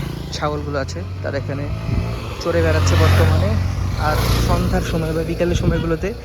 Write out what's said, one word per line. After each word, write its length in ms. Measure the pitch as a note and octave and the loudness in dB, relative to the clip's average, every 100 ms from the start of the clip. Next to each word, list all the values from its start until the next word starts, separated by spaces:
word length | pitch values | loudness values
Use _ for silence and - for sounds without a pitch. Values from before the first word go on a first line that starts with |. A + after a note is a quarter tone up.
| C#3+ - - - | -6 -8 -8 -4
ছাগলগুলো 420 | D3+ D3 C#3+ C#3+ | -4 -4 -4 -4
আছে 160 | C3+ E3 F3+ - | -4 -6 -8 -8
তারা 140 | D3 C#3 | -6 -6
এখানে 240 | C#3+ C#3 C#3+ - - - - - - - | -4 -6 -6 -6 -4 -2 -2 -4 -8 -6
চড়ে 180 | E3+ E3+ E3 | -2 2 2
বেড়াচ্ছে 280 | D#3+ - - | 2 4 4
বর্তমানে। 460 | D#3+ - E3 - G3 A3 - - - - D3+ | 6 6 6 4 2 2 0 -2 -4 -2 0
আর 100 | D#3 - - - | 2 2 2 2
সন্ধ্যার 380 | F3 F3+ F#3 F3 | 2 2 0 0
সময় 220 | E3 D#3+ D#3+ | -2 -2 -2
বা 60 | D#3+ | -2
বিকালের 280 | E3+ F3 E3+ | 0 0 2
সময়গুলোতে 480 | F3 E3 E3 D#3+ F#3+ A#3 | 2 2 0 -2 -2 -6